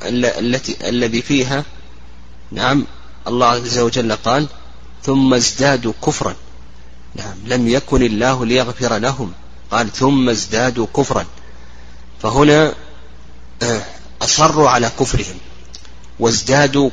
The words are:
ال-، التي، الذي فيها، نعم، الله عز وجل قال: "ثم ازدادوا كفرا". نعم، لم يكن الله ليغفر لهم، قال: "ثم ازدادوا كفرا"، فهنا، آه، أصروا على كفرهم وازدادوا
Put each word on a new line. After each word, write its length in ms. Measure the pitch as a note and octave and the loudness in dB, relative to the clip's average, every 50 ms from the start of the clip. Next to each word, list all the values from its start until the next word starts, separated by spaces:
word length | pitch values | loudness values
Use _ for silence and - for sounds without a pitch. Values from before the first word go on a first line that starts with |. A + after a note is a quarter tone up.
ال-، 220 | - G2 A#2+ B2 B2 | -4 -2 0 2 2
التي، 640 | A#2 - - A2 A#2+ B2 C3 - A2+ G#2 - - G2 | 2 2 0 0 0 0 0 -2 -4 -8 -4 -4 -2
الذي 340 | A#2+ B2 A#2+ A2+ A2+ A#2+ | 0 0 0 0 0 -2
فيها، 420 | A#2+ - C#3+ C3+ B2+ B2+ C#3 C#3+ D3+ - - - - - - - - - - - - - - - - - | 0 2 2 2 2 0 -2 -4 -4 -6 -12 -14 -14 -14 -14 -14 -14 -14 -14 -14 -14 -14 -14 -14 -12 -10
نعم، 340 | - - A2 B2+ C#3 C#3+ - - - - - - - - - | -4 0 2 2 4 2 0 -2 -8 -14 -14 -14 -14 -10 -6
الله 200 | - A#2+ B2 B2 | -2 2 4 4
عز 320 | A#2+ A#2+ A#2+ A#2+ A#2 A#2+ B2 | 4 4 2 -2 -2 0 2
وجل 380 | A#2+ A#2 - B2+ A#2 A2+ G#2+ | 2 2 2 0 0 0 -2
قال: 300 | - - A2+ B2 C#3+ D3+ C#3+ - - - - - - - - - - | 0 0 2 2 2 2 -2 -6 -12 -14 -14 -14 -14 -14 -14 -12 -6
"ثم 320 | - C#3 C3+ C3+ C3+ C3 B2+ | -2 2 4 4 6 6 4
ازدادوا 580 | A#2+ A#2 - - - C3+ C#3+ C3+ B2 A#2+ A2+ A2 - - | 4 2 0 0 2 2 4 4 2 0 -2 -4 0 0
كفرا". 280 | D3+ D3+ - C3 G2 - - - - - - - - - - - - - - - - - | -2 0 0 -2 -4 -4 -6 -10 -12 -14 -14 -14 -14 -14 -14 -12 -12 -12 -12 -12 -12 -10
نعم، 220 | - - G#2 F#2 F#2+ G#2 | -10 -10 -10 -10 -8 -4
لم 220 | A#2+ B2+ B2+ A#2+ A#2 | -2 0 2 4 4
يكن 340 | A#2+ C#3+ - - C#3 B2+ | 2 2 2 2 2 4
الله 440 | B2 A#2 G#2+ G#2 A#2+ C3 C3 B2+ A#2+ | 4 4 2 2 2 2 2 2 2
ليغفر 520 | A2+ B2 B2+ B2 A#2+ A#2 - B2+ A2+ A2+ G#2 | 2 2 2 2 0 -2 -2 0 0 0 2
لهم، 340 | A2+ C3 C3 C3+ A#2+ E2+ D#2+ - - - - - - - | 0 0 -2 -2 -4 -6 -8 -10 -12 -14 -14 -12 -6 -2
قال: 220 | G#2 A2+ A#2 G2 | 0 0 0 0
"ثم 360 | - - C3 C#3 C#3+ C3+ B2+ B2 | 0 2 4 4 4 4 4 4
ازدادوا 580 | A#2 G#2 - F#2+ A2 A2+ B2 B2+ A#2 B2 A2 - - | 2 0 -2 -2 0 0 0 0 0 0 -2 0 2
كفرا"، 300 | C#3+ C3+ - - G2+ F2 - - - - - - - - - - - - - - - - - - - | 0 2 2 0 -2 -2 -4 -10 -12 -12 -12 -12 -12 -12 -12 -12 -12 -12 -12 -12 -12 -14 -14 -10 -4
فهنا، 520 | - A2 A2+ C3+ D3+ D3+ D3 D#3 D#3 D3 - - - - - - - - - - - - - - - - - - | -2 2 4 6 8 8 8 6 6 4 2 -4 -10 -14 -14 -14 -14 -14 -14 -14 -14 -14 -12 -12 -12 -12 -8 -4
آه، 200 | B2 A#2+ A2+ G#2 - - - - - - - - | -2 -2 -2 -2 -4 -8 -12 -12 -14 -12 -8 -4
أصروا 460 | - - - - D3+ D#3 D3 D#3 D3 B2+ | -2 0 4 4 4 4 6 6 6 6
على 220 | B2+ A#2+ A#2 A2+ - - | 6 4 4 2 2 0
كفرهم 400 | C3+ - - A#2 G2+ - - - - - - - - - - - - - - - - - - - | 0 0 0 -2 -2 -4 -8 -12 -12 -12 -14 -14 -14 -14 -14 -14 -14 -14 -14 -14 -14 -12 -4 0
وازدادوا 720 | A2+ A2+ A2+ A2 - C3 C3 C#3+ C#3+ C3+ C3+ C#3+ C#3 B2 | 2 2 2 2 2 2 4 4 4 4 4 4 2 2